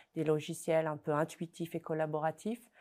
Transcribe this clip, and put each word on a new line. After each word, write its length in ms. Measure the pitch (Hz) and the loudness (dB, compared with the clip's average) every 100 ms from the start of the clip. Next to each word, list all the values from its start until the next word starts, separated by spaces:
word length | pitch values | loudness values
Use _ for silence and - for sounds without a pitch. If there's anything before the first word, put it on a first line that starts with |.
| - | -8
des 100 | 160 | 0
logiciels 640 | 151 156 156 160 - 160 156 | 2 2 0 -4 2 2 2
un 120 | 151 | -2
peu 140 | - | 0
intuitifs 640 | 147 160 - 165 - 165 | 2 0 -2 -10 -6 -6
et 60 | 165 | -6
collaboratifs. 880 | - 156 156 151 160 156 214 233 - - | -4 -2 0 0 -2 -2 -6 -6 -10 -20